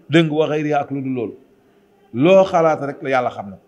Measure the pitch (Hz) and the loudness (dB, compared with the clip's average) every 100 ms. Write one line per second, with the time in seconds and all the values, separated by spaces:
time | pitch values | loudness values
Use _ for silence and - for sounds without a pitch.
0 | - 156 160 151 156 156 151 147 143 139 | 0 2 2 0 -2 -2 -2 -2 -2 -6
1 | 131 127 104 - _ _ _ _ _ _ | -6 -6 -6 -10 _ _ _ _ _ _
2 | _ 113 160 190 185 185 160 147 139 139 | _ 0 4 6 4 2 2 0 -4 -8
3 | 139 131 120 110 101 92 | -2 -2 -2 -6 -12 -16